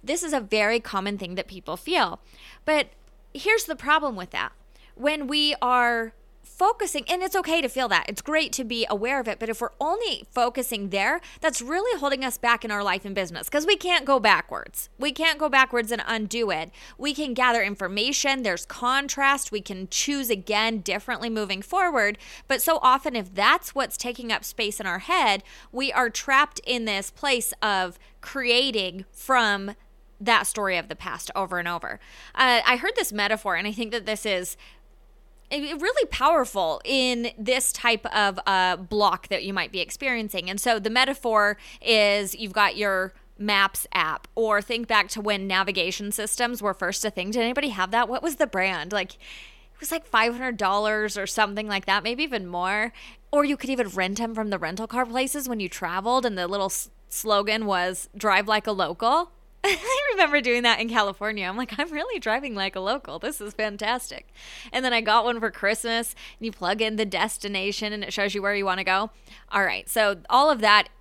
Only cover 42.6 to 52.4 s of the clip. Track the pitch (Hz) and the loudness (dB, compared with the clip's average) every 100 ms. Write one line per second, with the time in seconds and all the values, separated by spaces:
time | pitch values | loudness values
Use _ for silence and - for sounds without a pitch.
42.6 | 202 - 208 190 185 - - - 208 202 | 2 4 0 0 -2 -8 -20 -8 0 4
43.6 | 196 - - 190 156 156 - - 226 208 | 4 2 -4 0 0 -2 -8 -2 2 2
44.6 | 208 233 233 220 202 220 208 202 196 185 | 0 -6 2 2 2 -2 -2 -2 0 0
45.6 | 196 190 175 185 202 202 202 - 240 240 | 2 0 -2 -2 -6 -6 -4 -2 -2 0
46.6 | 202 185 180 196 214 202 185 226 233 254 | -4 -2 -2 -2 -4 -4 -4 0 0 0
47.6 | 285 196 185 226 240 254 339 285 285 196 | -2 -2 0 2 0 0 -4 -2 -2 2
48.6 | 190 175 160 208 185 - - - - - | 0 -2 -2 -4 -4 -10 -20 -20 -20 -20
49.6 | - - 294 330 - 233 226 240 254 233 | -20 -14 -6 -6 0 2 2 0 -6 -2
50.6 | 196 202 214 214 214 208 196 - 208 202 | 0 2 2 0 -2 -4 -4 0 0 0
51.6 | 214 196 196 196 196 247 311 240 | -4 -4 0 0 0 -4 -2 -4